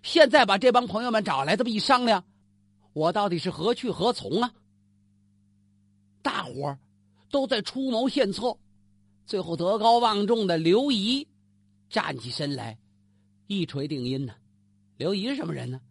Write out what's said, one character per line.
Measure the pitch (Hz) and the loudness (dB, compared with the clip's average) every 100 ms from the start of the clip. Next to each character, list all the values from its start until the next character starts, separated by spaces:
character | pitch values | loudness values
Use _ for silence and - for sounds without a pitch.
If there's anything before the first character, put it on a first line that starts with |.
现 | - 339 294 | 0 4 6
在 | 294 226 | 6 4
把 | 196 | 4
这 | 254 | 4
帮 | 247 240 | 4 0
朋 | 214 | -6
友 | 247 | -2
们 | 220 | -2
找 | 202 139 | -2 -2
来， | 139 190 | 0 0
这 | |
么 | 240 | 0
一 | 214 | -2
商 | - 254 240 | 2 2 4
量， | 202 - _ _ _ _ _ _ | 0 0 _ _ _ _ _ _
我 | 147 160 | -2 0
到 | 190 202 | 0 -2
底 | 170 | -2
是 | 185 | -4
何 | 147 180 | -4 -2
去 | 240 240 | -2 -4
何 | 147 202 | -2 -2
从 | 240 - 185 | -2 -4 -2
啊？ | 240 _ _ _ _ _ _ _ _ _ _ _ _ _ _ _ _ _ | -2 _ _ _ _ _ _ _ _ _ _ _ _ _ _ _ _ _
大 | - - | -6 -6
伙 | - 131 143 | -8 -8 -8
儿 | 139 _ _ _ _ _ | -8 _ _ _ _ _
都 | 277 269 | -2 0
在 | 233 | -2
出 | - 254 269 | -4 -6 -2
谋 | 226 254 | 0 0
献 | - 214 | 0 0
策， | 190 240 - _ _ _ _ _ _ _ | 0 -4 -4 _ _ _ _ _ _ _
最 | 208 | -6
后 | 170 165 | -4 -4
德 | 170 214 | 0 2
高 | 220 233 | 6 6
望 | 233 202 202 | 4 2 2
重 | 233 196 | 2 2
的 | 165 | 2
刘 | 160 202 285 | 4 4 4
仪 | 233 202 269 294 _ _ _ _ _ _ | 0 0 -2 -4 _ _ _ _ _ _
站 | 214 160 135 | -4 -4 -6
起 | 123 | -10
身 | - 147 | -6 -6
来， | 135 113 110 _ _ _ _ _ _ _ | -6 -8 -12 _ _ _ _ _ _ _
一 | 202 165 | -4 -4
锤 | 143 143 | -4 -6
定 | 143 | -6
音 | 123 135 131 | -4 -4 -6
呢。 | - _ _ _ _ _ _ | -10 _ _ _ _ _ _
刘 | 156 202 | -4 -2
仪 | 220 | -4
是 | 277 | -6
什 | 170 | -6
么 | |
人 | 143 123 | -8 -8
呢？ | 127 _ | -10 _